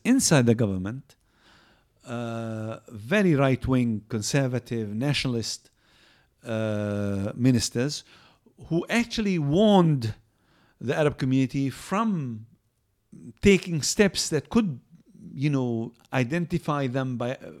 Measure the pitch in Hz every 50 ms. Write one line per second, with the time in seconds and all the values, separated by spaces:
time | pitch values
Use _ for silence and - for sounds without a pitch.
0 | - - 254 269 - - 165 139 120 117 113 113 117 101 95 92 92 98 117 135
1 | - _ _ _ _ _ _ _ _ _ _ _ _ _ _ _ _ _ _ _
2 | _ - 123 120 120 117 117 117 113 113 110 110 110 110 113 - _ - 123 107
3 | 101 120 180 214 196 180 156 135 139 135 131 - - 127 131 127 123 117 110 104
4 | - - - 110 104 - - 143 139 127 123 123 - - 123 113 110 104 104 110
5 | 127 147 139 - - 135 120 117 107 - - - _ _ _ _ _ _ _ _
6 | _ _ _ _ _ _ _ _ - - 113 110 110 107 104 104 104 104 104 104
7 | 101 101 101 98 98 107 - - 120 131 127 117 - - - 120 123 147 147 -
8 | - _ - - _ _ _ _ _ _ _ - 131 - 160 170 - - 190 233
9 | 233 233 - - 220 202 185 170 147 139 147 185 220 214 208 190 175 160 151 135
10 | 113 110 - - _ _ _ _ _ _ _ _ _ _ _ - - 117 156 165
11 | 156 147 - - 143 131 131 135 131 127 - 139 139 135 131 - - - 185 202
12 | 226 220 202 165 143 123 113 110 110 - _ _ _ _ _ _ _ _ _ _
13 | _ _ - - - 117 - - - 202 196 175 - 190 170 151 123 - - -
14 | 208 190 - - - - 165 147 - - - 226 226 185 131 117 _ _ _ -
15 | _ _ _ - - 170 - 131 135 151 143 135 127 123 117 113 113 - - _
16 | _ - - 131 127 117 156 175 175 147 175 170 - - 147 143 139 127 120 135
17 | 131 131 127 113 120 120 135 - - - 78 -